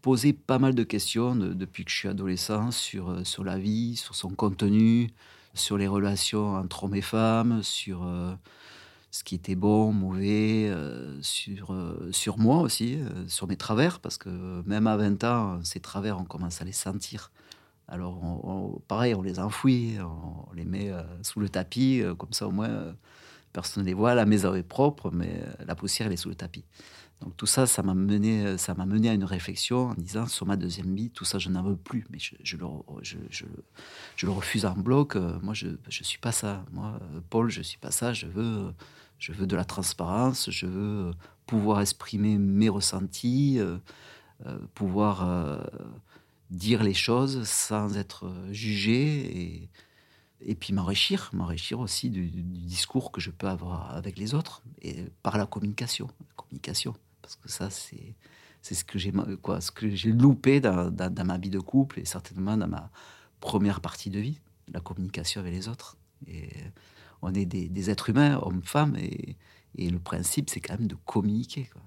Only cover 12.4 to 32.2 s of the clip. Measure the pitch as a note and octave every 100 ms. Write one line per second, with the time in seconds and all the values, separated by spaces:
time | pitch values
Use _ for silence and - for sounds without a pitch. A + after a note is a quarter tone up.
12.4 | A2 D3+ D3 - A#2 C#3 C3+ F#2+ F2+ -
13.4 | F2+ F#2 - A2 D#3+ F3 E2+ - G2 F2+
14.4 | F#2 F2+ F2+ G#2+ A2 G#2+ G#2 G2+ A#2 A#2+
15.4 | G#2 F2 E2+ - - G2+ G2+ F#2+ F2+ D#2
16.4 | F2 F2 F2+ G2 G2 G2+ - G#2+ - _
17.4 | - - _ _ - F2 F2+ F2+ E2+ E2
18.4 | E2+ F#2+ F#2+ - - G#2+ B2 G#2 F#2+ F2+
19.4 | G2 G#2 C3+ B2+ A#2 G#2+ F2 E2 D#2+ D#2+
20.4 | - F2 E2 F#2+ G2+ F#2 E2 E2+ G2+ -
21.4 | G2+ F#2 F2+ A#2+ C3 C3 G2 F2 F2 -
22.4 | G#2 F#2+ A2+ G#2+ E2+ F2 _ - - -
23.4 | _ - F2 - F#2 F#2 A2+ B2 G#2 G#2+
24.4 | F#2 F#2+ F2 - C#3+ D3 F#2 E2+ E2+ E2+
25.4 | D#2+ - - E2+ G2+ - A2 F2+ F2 -
26.4 | F2+ - - - - - - _ G2 F2+
27.4 | G#2+ - B2+ - F#2 F#2 G2 G#2 G#2+ A2
28.4 | G2+ F#2+ - F2 F#2+ G#2 A2+ G#2+ F#2+ F#2
29.4 | E2+ F#2 - B2 B2+ A2+ F2 G#2 A#2 -
30.4 | F#2 G2 F2+ F2+ F2+ F#2+ A#2 - F2+ G2
31.4 | F2+ F2+ F#2+ F#2 - B2 - D2+